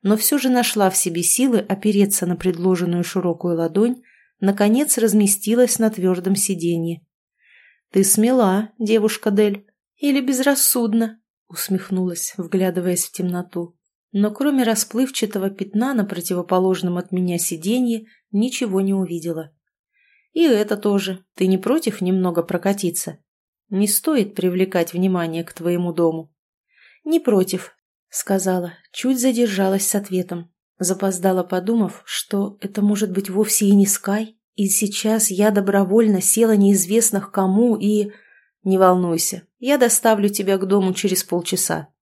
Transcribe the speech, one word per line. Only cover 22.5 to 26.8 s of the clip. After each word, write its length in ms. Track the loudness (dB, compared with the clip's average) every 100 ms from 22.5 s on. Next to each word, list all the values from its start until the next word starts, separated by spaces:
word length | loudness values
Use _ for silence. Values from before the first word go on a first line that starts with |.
| -2 -2 -2 -4 -6 -10 -14 _ _ _ _ _
Не 180 | -2 0
стоит 460 | 0 0 0 -2
привлекать 600 | -2 -2 0 0 0 -2
внимание 500 | -2 0 0 -2 -6
к 100 | -10
твоему 400 | -6 -4 -2 -2
дому». 400 | 0 0 0 -12 _ _ _ _ _